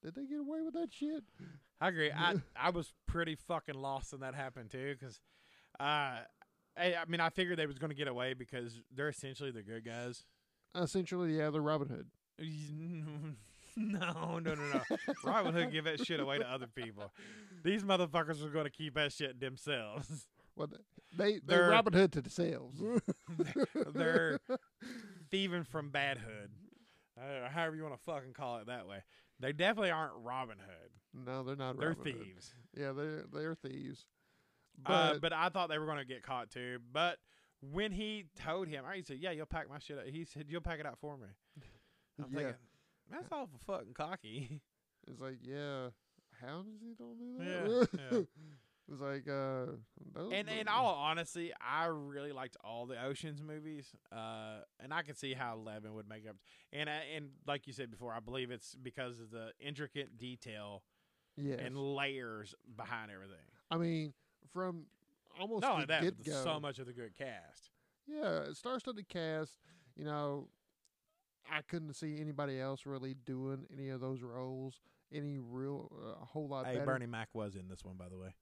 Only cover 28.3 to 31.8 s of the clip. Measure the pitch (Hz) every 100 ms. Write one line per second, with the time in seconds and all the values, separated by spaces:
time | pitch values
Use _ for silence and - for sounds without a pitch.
28.3 | 123 135 120 107 123 92 98 - - _
29.3 | _ 127 147 180 220 196 160 156 110 117
30.3 | 127 127 104 92 87 - - _ 135 123
31.3 | 131 127 139 131 131